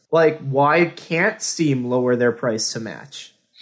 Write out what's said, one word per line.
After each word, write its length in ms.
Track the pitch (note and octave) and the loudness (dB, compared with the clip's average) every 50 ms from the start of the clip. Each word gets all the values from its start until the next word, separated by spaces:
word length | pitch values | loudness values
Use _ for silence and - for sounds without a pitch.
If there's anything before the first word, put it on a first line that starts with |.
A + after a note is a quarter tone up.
| _ _ | _ _
Like, 280 | D3+ E3 D#3+ D3+ D3+ - | 2 4 4 4 2 0
why 460 | C3+ C3+ C3 C#3 C#3 D3 D#3 F3 F3 | -4 -2 0 2 2 4 4 4 2
can't 540 | - - - - - E3 E3 F#3 G#3+ G#3+ - | 0 -2 -8 -8 -4 -2 0 0 0 -2 -4
Steam 440 | - - - - E3 C#3+ C3+ B2+ B2 | -6 -6 -2 0 0 2 0 0 0
lower 300 | B2 B2 B2+ B2 B2 B2 | 0 0 0 2 2 2
their 160 | A#2 A#2+ A#2+ | 2 2 0
price 400 | A#2 - - A#2+ A2 A2 - - - | 0 0 -2 -2 -2 -2 -4 -4 -6
to 60 | A#2 | -8
match? 540 | A2 G2 C#2+ A1 - - - - - - _ _ _ _ _ - | -8 -10 -12 -14 -16 -18 -18 -18 -18 -20 _ _ _ _ _ -20